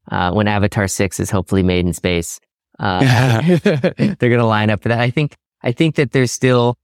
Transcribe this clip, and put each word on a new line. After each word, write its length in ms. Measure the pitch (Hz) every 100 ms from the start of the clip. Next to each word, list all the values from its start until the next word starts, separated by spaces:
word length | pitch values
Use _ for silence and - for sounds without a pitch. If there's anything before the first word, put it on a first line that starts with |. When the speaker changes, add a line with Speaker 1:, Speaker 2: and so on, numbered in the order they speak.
| -
Speaker 1:
Uh, 200 | 98 90
when 160 | 98 104
Avatar 400 | 104 104 - 95
six 320 | - 98 -
is 120 | 92
hopefully 320 | 98 - 98
made 220 | 92 90 87
in 80 |
space, 460 | 82 92 85 87 - _ _ _ -
uh, 200 | 104 90
Speaker 2:
Yeah. 400 | 131 120 131 113
Speaker 1:
<laughs> 560 | 160 175 202 151 180 - 208 185
they're 100 | 123
gonna 160 | 120 113
line 240 | 107 107
up 140 | 101
for 60 | 113
that. 100 | 117
I 100 | 120
think, 260 | 156 147 - _ _
I 80 | -
think 240 | 120 160 151
that 160 | 135
there's 200 | 135 123
still, 460 | - 127 123 120 120